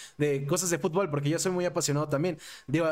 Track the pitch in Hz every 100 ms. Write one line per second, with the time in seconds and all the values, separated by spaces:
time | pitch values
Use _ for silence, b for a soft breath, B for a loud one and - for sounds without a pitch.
0 | B - 147 139 143 175 180 160 180 170
1 | 185 143 143 165 190 180 180 175 - 143
2 | 151 143 180 156 B B - 156 160